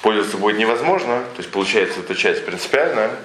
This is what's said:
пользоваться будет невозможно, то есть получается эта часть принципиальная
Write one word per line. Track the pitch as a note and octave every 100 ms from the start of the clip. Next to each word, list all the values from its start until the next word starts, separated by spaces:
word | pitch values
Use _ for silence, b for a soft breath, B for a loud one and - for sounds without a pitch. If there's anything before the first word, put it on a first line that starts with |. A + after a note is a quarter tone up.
пользоваться | A2 G#2 G2 G2+
будет | G#2 G#2
невозможно, | A2+ A#2 D#3+ F#3 A#2+ B2 B2 -
то |
есть | -
получается | G2 G2 A2+ F#2 -
эта | F2
часть | F#2 - - -
принципиальная | F2 - C3+ E3 B2 G#2+ G#2+